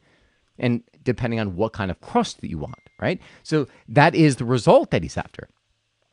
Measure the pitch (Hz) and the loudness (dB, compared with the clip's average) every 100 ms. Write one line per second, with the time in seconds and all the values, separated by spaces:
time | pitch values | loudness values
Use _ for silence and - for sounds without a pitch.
0 | _ _ _ _ _ - 127 120 - _ | _ _ _ _ _ -6 -2 -2 -6 _
1 | - 117 120 113 104 87 110 - 95 85 | -4 -4 -2 -2 -4 -2 -4 -4 -6 -6
2 | - 240 233 - - 78 92 123 _ - | -4 -2 -2 -6 -10 -8 -10 -14 _ -8
3 | 113 - - - - 156 131 _ - 113 | -6 -6 -10 -20 -4 -2 -2 _ -2 4
4 | 151 - 156 131 117 127 160 247 320 117 | 4 6 4 2 0 0 4 4 4 -2
5 | 82 - - - - _ _ _ _ _ | -4 -8 -10 -12 -20 _ _ _ _ _
6 | _ | _